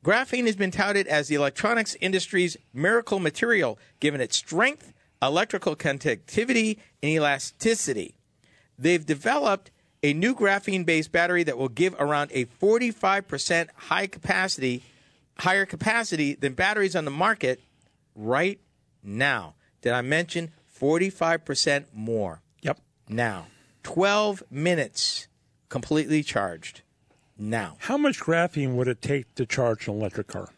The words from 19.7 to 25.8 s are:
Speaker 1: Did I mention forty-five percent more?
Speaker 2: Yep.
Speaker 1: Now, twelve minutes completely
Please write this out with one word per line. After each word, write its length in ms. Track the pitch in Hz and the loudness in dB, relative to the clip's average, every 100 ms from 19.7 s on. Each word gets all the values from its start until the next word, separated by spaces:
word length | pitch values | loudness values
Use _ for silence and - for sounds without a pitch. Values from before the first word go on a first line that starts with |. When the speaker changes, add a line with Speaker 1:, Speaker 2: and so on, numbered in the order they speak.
| _ | _
Speaker 1:
Did 100 | 120 | -2
I 80 | 123 | -2
mention 500 | 123 156 170 175 165 _ _ | 0 -2 -2 -6 -8 _ _
forty-five 760 | - 135 165 190 - 165 165 | -4 0 2 0 0 0 0
percent 420 | - 139 - 143 135 | -2 -2 0 0 -2
more? 460 | 107 110 113 98 80 _ _ | -10 -4 -2 -2 -6 _ _
Speaker 2:
Yep. 180 | - 143 _ _ - | -6 -6 _ _ -10
Speaker 1:
Now, 380 | 110 117 95 80 _ _ _ | -2 -2 -2 -12 _ _ _
twelve 580 | - - 196 208 214 196 - | -6 0 2 2 0 -4 -10
minutes 760 | 131 165 170 123 - - - - _ _ _ _ | -4 0 0 -2 -2 -4 -4 -12 _ _ _ _
completely 560 | 135 | -8